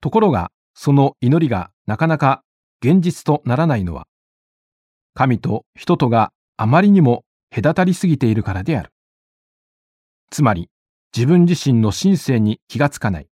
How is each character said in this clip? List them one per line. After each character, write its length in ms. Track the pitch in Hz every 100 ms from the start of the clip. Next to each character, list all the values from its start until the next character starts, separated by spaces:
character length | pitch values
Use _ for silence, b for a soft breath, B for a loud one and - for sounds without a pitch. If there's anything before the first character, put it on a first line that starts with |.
と 80 | -
こ 120 | 220
ろ 100 | 214
が、 200 | 117 85 _ _
そ 180 | _ -
の 240 | 139 135 -
祈 260 | 123 156 165
り 20 |
が 220 | 101 85 _ -
な 120 | 107
か 100 | 165
な 100 | 156
か 240 | 143 135 _ _ _ _
現 200 | 117 185
実 220 | 175 151
と 200 | - 147 -
な 120 | 123
ら 100 | 165
な 100 | 127
い 60 |
の 100 | 90
は、 140 | 82 - _ _ _ _ _ _ _ _ _ _
神 260 | - 131 120
と 260 | - 107 _ _
人 220 | - 175
と 120 | 135
が 220 | 113 107 _ _ _
あ 80 | 113
ま 160 | 147
り 80 | 202
に 120 | 196
も 240 | 143 120 _ _ _
隔 200 | - 104
た 100 | 214
り 100 | 185
す 140 | 180 190
ぎ 100 | 151
て 80 | 120
い 60 |
る 80 | 110
か 120 | 101
ら 100 | 92
で 140 | 101 147
あ 60 |
る。 80 | 76 _ _ _ _ _ _ _ _ _ _ _ _ _ _
つ 100 | -
ま 120 | 151
り、 160 | 95 85 _ _ _ _ -
自 120 | 120
分 180 | 175 175
自 260 | 175 143
身 100 | 120
の 100 | 110
神 260 | 98 190 190
性 220 | - 123
に 220 | 107 110 _
気 120 | 113
が 100 | 143
つ 80 | -
か 140 | 113
な 80 | 87
い。 80 | 73